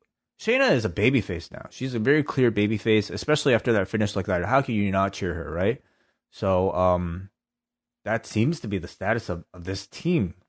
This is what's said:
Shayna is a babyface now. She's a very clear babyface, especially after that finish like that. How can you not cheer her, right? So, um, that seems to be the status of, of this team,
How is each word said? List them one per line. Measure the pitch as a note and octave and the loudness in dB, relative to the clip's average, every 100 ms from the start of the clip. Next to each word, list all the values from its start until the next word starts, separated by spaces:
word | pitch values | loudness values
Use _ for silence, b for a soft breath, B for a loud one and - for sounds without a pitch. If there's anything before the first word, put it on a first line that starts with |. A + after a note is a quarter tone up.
| _ _ _ - | _ _ _ -8
Shayna | A3 C4 C4 | -2 2 4
is | C3+ | 2
a | G#2 | 0
babyface | E2 A#2 C3+ - E2+ - | 2 2 2 0 -6 -8
now. | - - | -14 -14
She's | - C3 | -10 -6
a | B2 | -2
very | A2+ D3+ | 2 2
clear | D3 - B2 | 2 2 2
babyface, | G#2 G#2 A2 A2+ G#2+ G2+ | 4 0 0 2 2 2
especially | E2+ - D3+ C#3+ | -4 -2 0 2
after | A2+ B2+ | 2 2
that | G#2+ F#2+ | 0 0
finish | G#2+ G2+ | 0 -2
like | G2+ F#2+ | -2 -2
that. | F2+ | -2
How | F#2+ C3 | 2 0
can | C3+ | 0
you | G#2+ G2+ | 0 0
not | F#2+ G2 | 0 0
cheer | - F#2 | -2 -4
her, | E2+ D#2 | -4 -6
right? | E2 G2 C3 _ _ _ _ _ | -2 -2 -2 _ _ _ _ _
So, | - G2 F#2 F#2 | -4 0 2 2
um, | F2 F#2 F2+ F2 F2 G2 _ _ _ _ _ _ _ | 2 2 2 0 -6 -10 _ _ _ _ _ _ _
that | G2+ A2+ - | -4 -4 -2
seems | G#2+ B2+ E3 | 0 0 0
to | G#2+ | -4
be | F#2+ | -4
the | E2 | -6
status | - F#2+ A2+ - | -6 -4 -2 -4
of, | E2+ - | -8 -10
of | F2+ | -12
this | F2 F#2+ - | -8 -8 -8
team, | - E3+ E3+ F2 - | -8 -2 0 0 -6